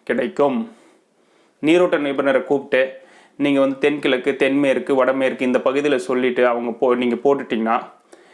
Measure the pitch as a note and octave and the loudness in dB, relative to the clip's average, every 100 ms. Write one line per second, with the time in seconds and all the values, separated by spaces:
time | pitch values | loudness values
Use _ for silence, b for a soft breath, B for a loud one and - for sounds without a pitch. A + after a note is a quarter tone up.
0 | - B2 A#2+ - C#3+ B2 A2+ B B B | -6 -4 -4 0 0 0 -6 B B B
1 | _ _ b b b _ D3 F3 F3+ E3 | _ _ b b b _ 2 2 2 0
2 | C#3+ C3 C#3 C3 B2+ C#3+ C3 B2+ C3 - | -2 -2 0 0 0 -2 0 0 0 -6
3 | b b b - C#3+ C#3 C3+ C3+ D3 D3 | b b b -4 0 2 2 2 -2 0
4 | C#3+ B2+ C#3+ B2+ C3+ C#3 C#3 B2+ A#2+ C3+ | -2 0 -2 0 0 2 2 0 0 2
5 | B2+ C3+ C3 A#2 B2+ B2 C3 C#3 D3 C3 | 2 2 -2 -2 0 0 0 0 0 -2
6 | B2 B2+ B2+ B2 B2+ A#2+ A#2+ A2+ C3 B2 | 0 -2 0 2 0 0 -4 -2 0 2
7 | B2 A#2 C#3 C#3 C3 A#2 A2+ A#2+ - - | 0 0 0 0 -2 -4 0 -2 -4 -20
8 | b b b | b b b